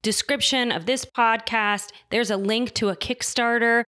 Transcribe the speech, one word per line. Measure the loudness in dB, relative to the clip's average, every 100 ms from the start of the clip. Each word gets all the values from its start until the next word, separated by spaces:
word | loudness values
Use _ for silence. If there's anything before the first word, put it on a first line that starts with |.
description | -4 -2 -2 0 0 0 0
of | -2 -2
this | -4
podcast, | -4 2 2 2 0 0 0 -2 -4 -16 -4
there's | -2 0
a | 0
link | 0 0 -2
to | -2 -2
a | -2
Kickstarter, | -6 -4 -4 -2 0 2 2 2 0